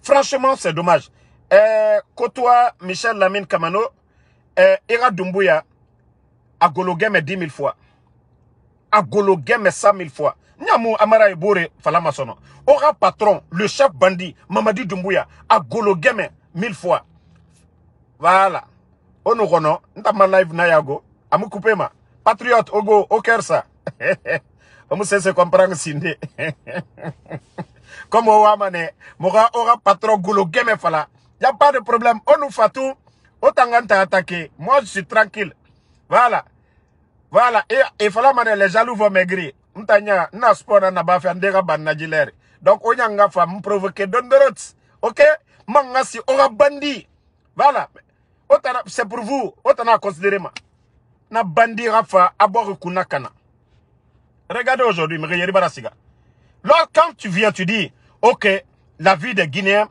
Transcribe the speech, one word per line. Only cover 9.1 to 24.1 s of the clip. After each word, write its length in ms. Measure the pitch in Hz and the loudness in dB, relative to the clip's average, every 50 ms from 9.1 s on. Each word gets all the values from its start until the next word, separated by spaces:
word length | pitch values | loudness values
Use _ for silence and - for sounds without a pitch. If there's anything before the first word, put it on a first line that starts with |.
| - 208 202 196 190 | -2 -2 2 2 0
game 320 | 170 131 - 233 233 208 185 | 0 0 -4 -2 0 0 -2
cent 220 | 151 - - 202 202 | -2 2 0 0 0
mille 160 | 190 175 151 | 0 -6 -14
fois. 260 | _ - 151 131 - _ _ _ _ _ | _ -4 -4 -4 -4 _ _ _ _ _
Nyamu 360 | 302 440 415 247 233 226 220 - | -2 0 0 0 0 -2 0 0
Amara 300 | 214 214 220 220 214 202 | 2 2 4 4 4 2
Ebore 420 | 185 160 160 208 202 180 170 156 _ _ | 2 0 -2 0 0 0 -2 -6 _ _
Falamasono. 580 | _ 151 156 175 170 156 139 - 135 117 104 _ _ _ - - - | _ -2 -2 0 -2 -2 -6 -6 -10 -10 -12 _ _ _ -20 -4 2
Ora 260 | - 285 277 285 302 - | 4 4 4 4 0 0
patron, 480 | _ - 185 - _ 214 208 190 - _ _ | _ -2 -2 0 _ 0 2 2 0 _ _
le 160 | - 175 208 | -6 -4 -4
chef 240 | 196 - - 277 277 170 | -4 0 2 0 0 2
bandit, 420 | 127 180 190 190 175 185 165 - _ _ _ | 2 2 2 2 -2 -10 -12 -14 _ _ _
Mamadi 360 | 180 220 220 220 202 202 262 | -6 -2 -2 -2 -2 -4 -6
Doumbouya, 420 | 170 196 185 180 202 185 156 - _ _ _ - | -8 -8 -8 -6 -4 -4 -4 -4 _ _ _ 0
a 120 | _ 220 220 | _ 2 2
golo 360 | 160 113 - 233 214 202 190 | 2 -4 -6 -2 0 0 -2
game 320 | 170 151 233 240 208 165 - _ _ _ _ _ | 0 0 -2 -2 -2 -8 -8 _ _ _ _ _
mille 200 | 160 208 240 185 | -8 -8 -8 -8
fois. 320 | - - 180 160 - - _ _ _ _ _ _ _ _ _ _ _ _ _ _ _ _ _ _ _ _ _ _ _ | -8 -4 -4 -4 -4 -4 _ _ _ _ _ _ _ _ _ _ _ _ _ _ _ _ _ _ _ _ _ _ _
Voilà. 460 | 151 170 185 190 196 190 170 127 - _ _ _ _ _ _ _ _ _ _ _ _ | 0 2 2 4 2 0 -2 -6 -12 _ _ _ _ _ _ _ _ _ _ _ _
Ono 240 | 190 233 233 208 | -4 -2 0 0
kono, 340 | - 175 165 156 151 160 - _ _ _ | 2 2 2 2 0 -2 -2 _ _ _
nta 160 | - 214 240 | -4 -4 -4
ma 160 | 208 202 196 | 2 2 2
live 260 | 190 190 190 185 160 160 | 4 4 2 2 0 -2
na 140 | 165 175 | -2 0
yago. 360 | 170 165 156 151 135 147 165 _ _ _ _ _ _ | 2 2 2 0 -2 -10 -10 _ _ _ _ _ _
Amu 160 | - 180 214 | -4 -2 -2
coupé 260 | 208 - 208 180 220 220 | -6 -10 -4 -2 -2 0
ma. 160 | 180 139 - _ _ _ _ _ _ _ | 0 -4 -8 _ _ _ _ _ _ _
Patriote, 460 | 214 240 - 247 247 240 226 - - 196 | -2 -2 0 -2 0 2 2 0 0 -4
ogo, 340 | 208 214 202 214 208 180 - | -4 0 2 2 2 2 2
au 120 | 202 220 | -2 -2
cœur 200 | - 226 226 214 | 0 0 0 0
ça. 240 | 190 - 160 131 - _ _ _ _ - - _ | 0 -2 -2 -4 -4 _ _ _ _ -16 -14 _
<laughs> 100 | 120 160 | -4 -4